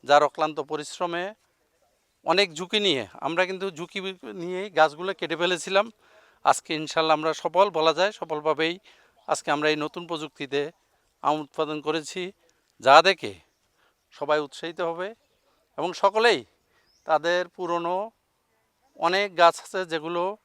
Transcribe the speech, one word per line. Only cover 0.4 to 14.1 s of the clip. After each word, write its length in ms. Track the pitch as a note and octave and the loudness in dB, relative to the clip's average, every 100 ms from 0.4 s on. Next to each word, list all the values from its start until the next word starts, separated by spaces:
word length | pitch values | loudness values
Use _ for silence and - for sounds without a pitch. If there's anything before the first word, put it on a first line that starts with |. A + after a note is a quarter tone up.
| D#3 D3+ | -4 -2
পরিশ্রমে 720 | C3+ D3+ D3 - F3+ E3+ F#3 A3 _ _ _ _ _ _ _ _ | -6 -6 -8 -6 -4 -4 -6 -10 _ _ _ _ _ _ _ _
অনেক 300 | - F3 G3 | 0 2 2
ঝুঁকি 260 | D3+ F3+ G#3+ | -2 -4 0
নিয়ে, 260 | G3+ C#3 G2+ | 2 0 -2
আমরা 340 | - - E3+ F#3 | -8 -4 0 0
কিন্তু 240 | F#3+ G3 | -2 -8
ঝুঁকি 300 | D#3 E3+ G3+ F#3+ F#3 | -10 -12 -10 -10 -12
নিয়েই 480 | A#2+ F3+ F3 F#3 G3+ | -14 -10 -8 -8 -6
গাছগুলো 440 | E3 D#3 D3 F#3 | 2 2 2 -8
কেটে 220 | F#3+ E3 D#3+ | -6 -6 -2
ফেলেছিলাম। 560 | F3 F3+ - F#3+ E3+ _ _ - _ _ | -2 -2 0 0 0 _ _ -20 _ _
আজকে 300 | C#3 - - | 0 0 -2
ইনশাল্লাহ 420 | D#3 D#3 - D#3+ D3+ | -8 -4 -2 2 2
আমরা 160 | D#3+ | 0
সফল 380 | D3+ E3+ E3 G3+ | -4 -4 2 2
বলা 220 | E3 D#3+ | 2 0
যায়, 200 | D#3 F#3+ | 2 -2
সফলভাবেই 680 | - E3 D3+ D3+ D3 D#3+ F3+ _ - _ _ - | -2 -8 -4 -2 0 -2 -4 _ -20 _ _ -6
আজকে 240 | D3+ - | -6 -2
আমরা 200 | D3 D3+ | 0 0
এই 60 | D3+ | 0
নতুন 300 | D3+ - E3+ | -4 -8 -10
প্রযুক্তিতে 640 | E3 D3+ _ C#3 C#3 C#3+ - _ _ _ _ | -8 -10 _ -6 -4 -4 -10 _ _ _ _
আম 180 | C#3 D#3 | -2 -2
উৎপাদন 400 | D3 - D3+ D#3 | -4 -6 -4 -4
করেছি, 520 | D3 D#3+ D3 F#3+ F3+ - _ _ _ _ | -4 -4 -6 -10 -12 -14 _ _ _ _
যা 220 | A#2 D3 | 8 10
দেখে 320 | E3+ F#3 G#2+ F#2+ _ _ _ _ _ _ _ | 10 2 -4 -10 _ _ _ _ _ _ _